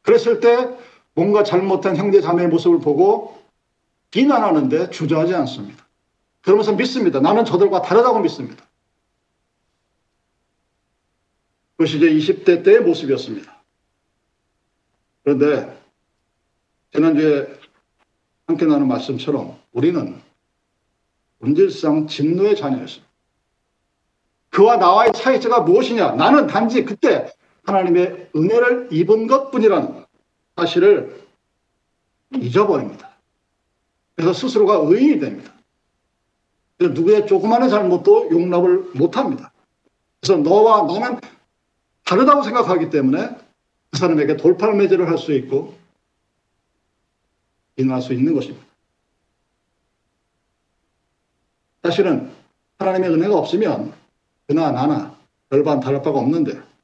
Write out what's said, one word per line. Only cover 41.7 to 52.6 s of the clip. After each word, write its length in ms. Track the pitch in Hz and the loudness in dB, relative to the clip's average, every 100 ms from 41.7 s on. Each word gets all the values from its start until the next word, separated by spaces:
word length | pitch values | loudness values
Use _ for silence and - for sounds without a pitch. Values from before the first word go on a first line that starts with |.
| _ _ _ - | _ _ _ -2
다르다고 380 | 180 262 285 | 2 4 4
생각하기 460 | 214 240 175 185 165 | 0 -2 0 -2 -2
때문에 440 | 151 131 151 233 - _ _ _ _ _ | -2 0 -2 -6 -12 _ _ _ _ _
그 60 | 156 | -4
사람에게 400 | 180 156 151 147 | 0 0 0 2
돌팔매질을 720 | 160 175 214 202 196 185 170 | 2 2 0 0 2 0 0
할 80 | 170 | -4
수 160 | - | -2
있고 420 | 135 127 135 - - _ _ _ _ _ _ _ _ _ _ _ _ _ _ _ _ _ _ _ - | -4 -2 -6 -6 -18 _ _ _ _ _ _ _ _ _ _ _ _ _ _ _ _ _ _ _ -6
비난할 260 | 131 127 | -4 -4
수 120 | 127 | -6
있는 200 | 123 147 | -2 -2
것입니다. 320 | 151 98 - _ _ _ _ _ _ _ _ _ _ _ _ _ _ _ _ _ _ _ _ _ _ _ _ _ _ _ _ _ _ _ _ | -2 -6 -16 _ _ _ _ _ _ _ _ _ _ _ _ _ _ _ _ _ _ _ _ _ _ _ _ _ _ _ _ _ _ _ _
사실은 480 | 175 175 190 143 - - _ _ | -4 0 0 -2 -6 -20 _ _